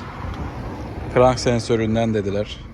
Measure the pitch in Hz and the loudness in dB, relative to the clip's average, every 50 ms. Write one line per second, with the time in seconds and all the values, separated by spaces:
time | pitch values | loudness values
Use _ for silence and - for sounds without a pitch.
0 | - - - - - - - - - - - - - - - - - - - - | -10 -10 -10 -10 -8 -8 -6 -6 -6 -8 -8 -8 -8 -8 -8 -8 -8 -8 -8 -8
1 | - - - 123 123 127 127 113 - 127 120 120 113 - 120 110 113 107 110 113 | -6 0 4 6 6 6 6 4 2 2 2 2 2 2 2 2 2 2 2 2
2 | 113 113 110 107 98 98 95 101 107 - - - - - | 2 2 2 0 0 0 0 -2 -2 -4 -6 -12 -14 -16